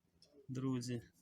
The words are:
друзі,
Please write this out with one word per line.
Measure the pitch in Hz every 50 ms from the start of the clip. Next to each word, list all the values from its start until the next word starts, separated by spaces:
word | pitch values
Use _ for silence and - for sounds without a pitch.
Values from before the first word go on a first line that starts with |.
| _ _ _ _ - - - - - -
друзі, | 127 127 131 131 131 123 120 123 123 117 - - - -